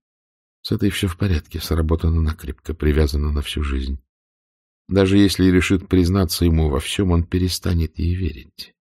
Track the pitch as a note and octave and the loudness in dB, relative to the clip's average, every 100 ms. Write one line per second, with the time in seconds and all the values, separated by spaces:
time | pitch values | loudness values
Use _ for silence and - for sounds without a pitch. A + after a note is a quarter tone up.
0 | _ _ _ _ _ _ - G#2+ G#2 - | _ _ _ _ _ _ -6 -2 -2 -2
1 | G2 - G2+ E2 - D#2+ - E2 D#2 E2 | -4 -2 -2 -2 -4 -10 -4 -2 0 0
2 | E2 E2 D#2 D#2+ - - - D2+ D2+ D2 | 0 0 0 -4 -8 -12 -12 -4 0 2
3 | D#2 D2+ D2 C#2+ C#2 D2+ C#2+ C2+ C2+ C2+ | 2 0 -2 -4 -4 -6 -4 -4 -6 -8
4 | _ _ _ _ _ _ _ _ - F#2+ | _ _ _ _ _ _ _ _ -2 2
5 | G2 G2+ G2+ - F#2 F2+ - G2 - F#2 | 4 6 4 4 4 4 2 0 0 2
6 | F2 G2 F#2 - F2 D#2+ D#2 C2+ - - | 2 2 0 0 2 2 2 -2 -4 -2
7 | F#2+ E2+ E2+ F#2 F2+ - F#2 F2 D#2+ - | 0 0 0 -2 -2 -2 -2 -2 -2 -4
8 | E2 F2+ E2+ - - - - _ | -4 -2 -4 -8 -14 -20 -20 _